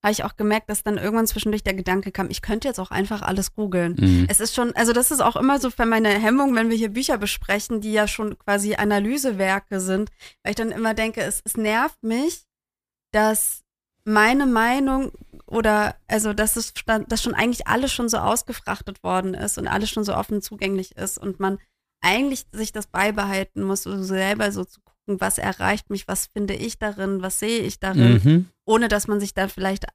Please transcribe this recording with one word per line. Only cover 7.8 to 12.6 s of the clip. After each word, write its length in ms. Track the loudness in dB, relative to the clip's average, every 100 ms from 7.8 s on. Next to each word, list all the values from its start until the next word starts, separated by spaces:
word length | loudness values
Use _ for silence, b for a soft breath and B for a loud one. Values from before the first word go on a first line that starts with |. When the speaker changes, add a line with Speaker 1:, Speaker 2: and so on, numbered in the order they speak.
Speaker 1:
die 100 | 0
ja 160 | 0 0
schon 300 | 0 -6 -6
quasi 380 | -2 0 0 0
Analysewerke 1000 | 2 2 2 0 -2 0 0 0 -2 -6
sind, 300 | -2 -2 -2 B B B
weil 100 | -6
ich 40 | -4
dann 140 | -4
immer 240 | -2 -2
denke, 260 | 0 -2 -2
es, 200 | -4 -4
es 140 | -6 -2
nervt 440 | 0 0 0 -4
mich, 420 | -4 0 0 -4 _ _